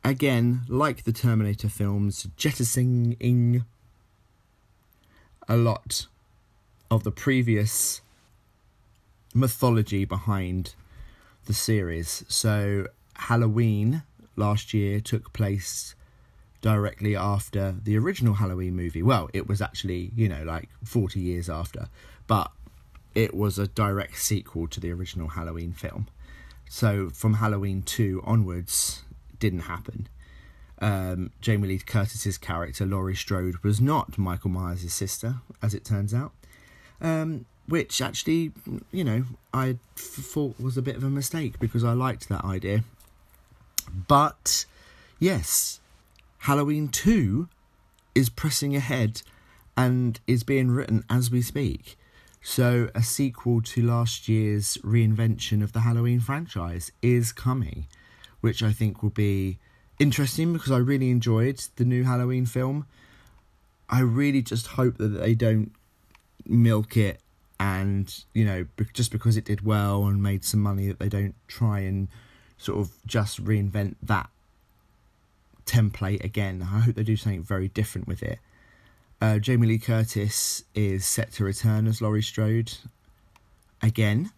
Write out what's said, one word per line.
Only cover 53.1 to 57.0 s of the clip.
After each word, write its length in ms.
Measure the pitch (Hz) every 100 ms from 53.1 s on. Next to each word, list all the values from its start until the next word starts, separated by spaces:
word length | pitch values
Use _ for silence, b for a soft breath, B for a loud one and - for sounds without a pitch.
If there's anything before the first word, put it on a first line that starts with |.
| - 139 120 120 120
to 240 | 113 - 117
last 420 | 117 117 - -
year's 500 | 110 107 104 101 -
reinvention 840 | 104 117 110 110 113 107 - 104
of 120 | 104
the 80 | 113
Halloween 400 | 117 117 120 123
franchise 720 | 117 139 170 - 85 85 - _